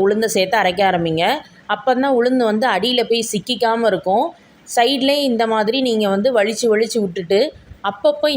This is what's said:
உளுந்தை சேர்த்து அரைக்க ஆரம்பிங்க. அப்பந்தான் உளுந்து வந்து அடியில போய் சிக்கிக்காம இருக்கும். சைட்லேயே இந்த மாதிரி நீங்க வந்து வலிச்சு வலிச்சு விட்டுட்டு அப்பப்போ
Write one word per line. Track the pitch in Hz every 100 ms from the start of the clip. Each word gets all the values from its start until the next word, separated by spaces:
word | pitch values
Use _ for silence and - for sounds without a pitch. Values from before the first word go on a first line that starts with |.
உளுந்தை | 196 214 220 208
சேர்த்து | 185 220
அரைக்க | 185 180 190
ஆரம்பிங்க. | 180 170 160 185 294 - - - 208
அப்பந்தான் | 254 254 277 254
உளுந்து | 240 262 226
வந்து | 214 247 190
அடியில | 233 247 226
போய் | 233 226
சிக்கிக்காம | 214 - 240 226 233 226
இருக்கும். | 190 185 202 330 - - _ - -
சைட்லேயே | 240 277 269 294 277
இந்த | 226 226 220
மாதிரி | 214 262 254
நீங்க | 220 208 196
வந்து | 240 240
வலிச்சு | 208 214 233 214
வலிச்சு | 220 233
விட்டுட்டு | 202 180 170 196 302 - - - 196
அப்பப்போ | - 302 294 302